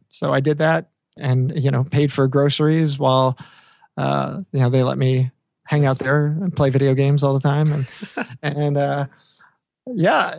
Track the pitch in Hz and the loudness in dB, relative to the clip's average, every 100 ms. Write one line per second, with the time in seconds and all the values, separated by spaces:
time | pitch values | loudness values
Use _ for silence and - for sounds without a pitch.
0 | _ - 147 139 135 147 156 165 - _ | _ -8 -2 0 0 0 0 0 -4 _
1 | _ - 139 127 127 165 135 135 131 143 | _ -8 -2 0 0 -2 0 0 0 0
2 | 147 - 135 139 143 139 151 160 156 139 | 0 2 2 2 0 2 2 2 0 0
3 | 139 131 131 127 - - _ _ _ - | 2 2 2 -2 -10 -20 _ _ _ -6
4 | 139 139 135 - 190 143 123 131 127 131 | -2 -2 -2 -6 -6 -2 0 2 0 0
5 | 131 131 127 - _ _ - 147 139 131 | 0 0 -2 -6 _ _ -4 0 2 0
6 | 131 147 147 156 190 160 143 131 139 131 | 0 0 0 -2 -4 0 0 2 2 2
7 | 139 143 139 135 143 139 156 147 131 - | 2 2 2 0 0 0 0 0 -4 -10
8 | 208 - - 120 151 147 147 143 143 139 | -14 -10 -10 -8 -6 -2 -2 0 0 -2
9 | 139 - _ _ - _ _ _ - 240 | -6 -10 _ _ -20 _ _ _ -10 -2
10 | 170 285 175 | 2 2 0